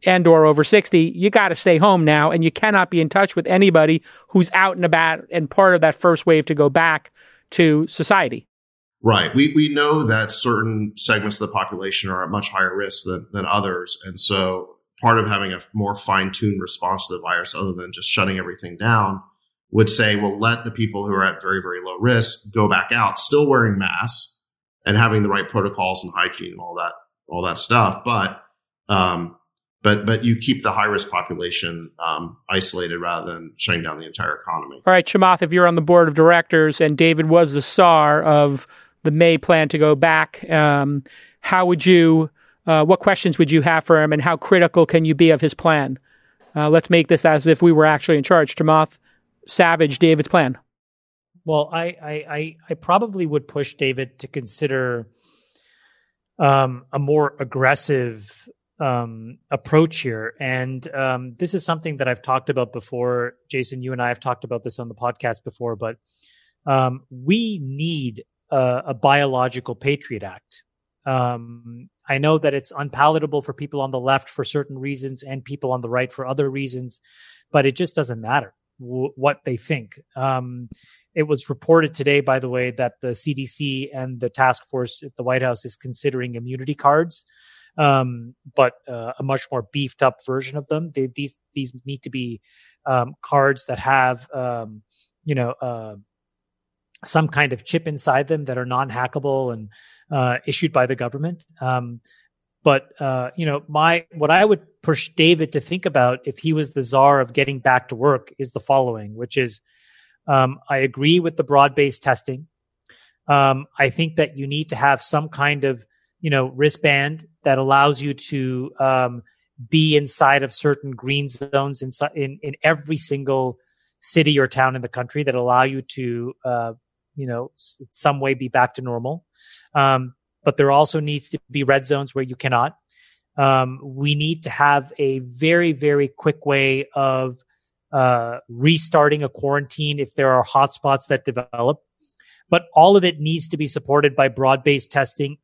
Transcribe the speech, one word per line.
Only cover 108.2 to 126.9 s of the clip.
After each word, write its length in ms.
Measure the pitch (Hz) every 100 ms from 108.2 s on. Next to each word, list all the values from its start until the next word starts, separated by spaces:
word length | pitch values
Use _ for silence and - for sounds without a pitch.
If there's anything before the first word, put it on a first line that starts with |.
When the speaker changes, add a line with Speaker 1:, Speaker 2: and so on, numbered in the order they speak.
| - -
Speaker 3:
is 140 | 131
the 80 | -
following, 540 | - 135 127 113 104
which 220 | 107 120 135
is, 240 | 123 - - _ _ _ _ _ -
um, 320 | 135 131 139 -
I 80 | 139
agree 420 | 135 131 147 175
with 160 | 165 165
the 80 |
broad-based 580 | 135 143 143 131 143 -
testing. 460 | 139 123 - 131 156 _ _ _ _ _ _ _ -
Um, 380 | 143 139 135 147 -
I 120 | 135
think 260 | - 165 160
that 220 | 151 139
you 80 | 139
need 240 | 147 156
to 60 | 110
have 260 | 139 135
some 260 | - 151 156
kind 360 | 139 143 143
of, 200 | 135 123 _ _ _ _
you 100 | 160
know, 180 | 139 131
wristband 800 | 131 147 - 151 139 143 160 - _
that 140 | 147 135
allows 420 | 135 135 143 131
you 140 | 143
to, 560 | 135 - 143 131 127 131 -
um, 420 | 135 131 127 120 - _ _ - 120
be 280 | 160 156 151
inside 460 | 139 - 139 139
of 100 | 135
certain 400 | - 151 139 139
green 360 | 123 127 143 139
zones 540 | 123 139 139 139 135
in, 80 | 131 - 147
in, 240 | 160 139 143
in 120 | - -
every 340 | 151 156 147 156
single 600 | - 139 135 135 127 - _ _ _ _
city 380 | - 170 151 143
or 100 | 131
town 260 | 131 131
in 80 | 131
the 60 | 120
country 340 | - 127 151
that 120 | 139
allow 280 | 127 123 123
you 200 | 131 135
to, 500 | 131 - 123 117 123 -
uh, 280 | 131 120 117 113 _